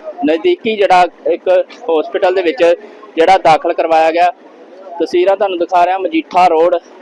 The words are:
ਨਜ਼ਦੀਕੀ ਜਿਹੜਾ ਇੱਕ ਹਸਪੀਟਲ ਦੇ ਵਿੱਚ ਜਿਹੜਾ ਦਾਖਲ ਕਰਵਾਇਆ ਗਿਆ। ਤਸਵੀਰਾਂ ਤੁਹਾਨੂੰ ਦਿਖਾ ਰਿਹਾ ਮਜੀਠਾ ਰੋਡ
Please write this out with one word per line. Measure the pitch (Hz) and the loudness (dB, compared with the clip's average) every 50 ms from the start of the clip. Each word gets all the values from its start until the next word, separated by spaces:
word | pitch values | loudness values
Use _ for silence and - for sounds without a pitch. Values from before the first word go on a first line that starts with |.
| - - - - 143 151 | -16 -16 -12 -6 -4 -2
ਨਜ਼ਦੀਕੀ | 160 165 160 180 - - - 226 220 | -2 0 0 -2 -2 -2 -2 -6 -2
ਜਿਹੜਾ | 202 196 180 185 180 180 175 - - - | 0 2 2 4 2 2 0 -2 -8 -4
ਇੱਕ | 151 175 175 - 185 180 185 175 - - - | -4 -4 -2 0 0 0 0 0 -2 -8 -14
ਹਸਪੀਟਲ | - 165 165 156 151 - - 185 196 180 185 | -6 -2 -2 -2 -2 -4 -6 -4 -2 -2 0
ਦੇ | 190 | 0
ਵਿੱਚ | 180 165 151 - 170 170 175 - - - - - - - - | -2 -2 -2 0 0 0 0 0 -4 -20 -20 -20 -20 -12 -4
ਜਿਹੜਾ | 160 165 180 190 185 | 0 2 2 2 2
ਦਾਖਲ | - 170 156 147 - 170 | 4 2 2 2 0 -4
ਕਰਵਾਇਆ | 170 - 165 165 165 160 160 160 | -4 -2 -2 0 2 2 2 2
ਗਿਆ। | 160 170 175 175 - _ - - - - - - - - - - - - | 2 0 0 0 -2 _ -18 -20 -20 -20 -20 -20 -20 -20 -20 -16 -8 -8
ਤਸਵੀਰਾਂ | 160 151 - 175 180 196 196 | -8 -2 0 0 2 2 2
ਤੁਹਾਨੂੰ | 196 214 196 185 170 | 0 -2 -4 -2 -4
ਦਿਖਾ | 170 - 185 175 175 | -6 -2 0 2 2
ਰਿਹਾ | 175 185 190 | 2 0 -2
ਮਜੀਠਾ | 185 165 160 160 - - - 180 185 | -4 -4 -4 -4 -6 -2 0 2 2
ਰੋਡ | 180 165 160 165 180 175 170 _ - - - | 4 4 2 2 2 0 -2 _ -10 -20 -20